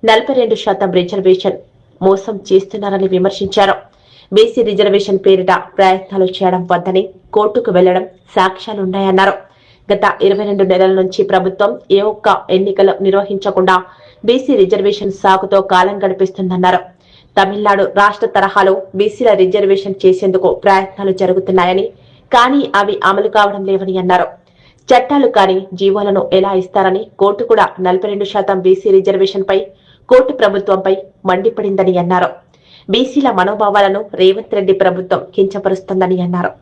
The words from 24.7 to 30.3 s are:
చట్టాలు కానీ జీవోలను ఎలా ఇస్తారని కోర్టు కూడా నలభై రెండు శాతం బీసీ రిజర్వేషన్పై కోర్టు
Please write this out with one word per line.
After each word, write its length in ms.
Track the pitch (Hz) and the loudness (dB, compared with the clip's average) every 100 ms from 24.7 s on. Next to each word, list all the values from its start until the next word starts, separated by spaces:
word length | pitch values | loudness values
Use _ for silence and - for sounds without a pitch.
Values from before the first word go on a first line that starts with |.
| _ | _
చట్టాలు 480 | - 247 254 285 254 | 2 2 4 0 2
కానీ 380 | 214 190 190 190 | 2 2 0 -4
జీవోలను 560 | 180 196 196 202 196 - | -2 0 0 0 -2 0
ఎలా 200 | 190 190 | 0 2
ఇస్తారని 540 | 190 185 208 190 185 226 _ | -2 -2 0 0 -2 -6 _
కోర్టు 260 | 196 202 | 0 0
కూడా 240 | 233 220 175 - | 2 2 2 0
నలభై 280 | 180 185 208 | -2 -2 -2
రెండు 160 | 202 | -6
శాతం 360 | 202 208 202 190 | -4 -4 -2 0
బీసీ 300 | 185 190 220 | 2 2 4
రిజర్వేషన్పై 680 | 190 190 190 190 202 196 190 - - _ _ - | 2 2 0 0 -2 -2 -2 -2 -16 _ _ 2
కోర్టు 240 | 254 262 | 4 4